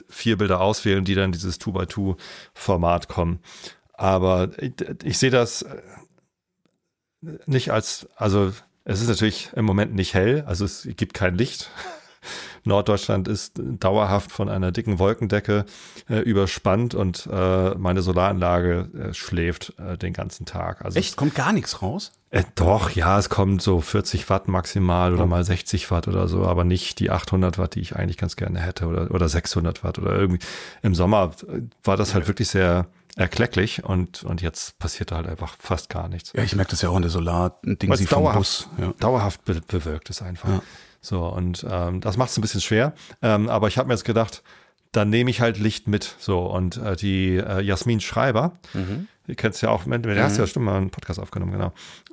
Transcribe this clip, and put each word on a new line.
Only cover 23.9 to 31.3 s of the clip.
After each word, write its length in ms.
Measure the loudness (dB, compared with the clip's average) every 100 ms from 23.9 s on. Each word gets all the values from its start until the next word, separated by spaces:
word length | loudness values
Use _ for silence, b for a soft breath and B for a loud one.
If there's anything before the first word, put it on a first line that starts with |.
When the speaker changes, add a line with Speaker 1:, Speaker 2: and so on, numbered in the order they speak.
| 0 0 -2 0
Speaker 1:
Watt 180 | 0 2
maximal 640 | -2 0 0 2 4 4
oder 120 | 4
Speaker 2:
Oh. 20 | 4
Speaker 1:
mal 180 | 4
sechzig 460 | 2 0 0 -4 0
Watt 180 | -2 0
oder 180 | 0 2
so, 180 | 2 2
aber 180 | 2
nicht 340 | 2 2 0 -2
die 100 | -2
achthundert 480 | -2 0 2 2 0
Watt, 160 | -2
die 60 | -4
ich 160 | -6 -4
eigentlich 200 | -4 -2
ganz 180 | -4 -4
gerne 240 | -4 -2
hätte 260 | -4 -2 -2
oder, 240 | -2 0
oder 180 | 2 2
sechshundert 560 | 0 -2 -2 -2 -2
Watt 140 | -6 -4
oder 180 | 0 2
irgendwie. 280 | 2 0 B B B B
Im 140 | 0
Sommer, 380 | 4 4 4 2